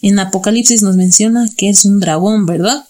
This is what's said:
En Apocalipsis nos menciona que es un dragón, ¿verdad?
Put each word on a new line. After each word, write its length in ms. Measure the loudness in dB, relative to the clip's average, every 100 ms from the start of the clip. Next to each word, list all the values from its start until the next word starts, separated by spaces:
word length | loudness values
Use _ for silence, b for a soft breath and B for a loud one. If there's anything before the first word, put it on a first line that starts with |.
En 160 | 2 0
Apocalipsis 600 | 0 -4 -2 0 0 0
nos 140 | 0 2
menciona 520 | 2 2 0 0 -2 -2
que 120 | -2
es 160 | 2
un 140 | 2 2
dragón, 480 | 0 0 0 0 0
¿verdad? 400 | -2 -2 -4 -8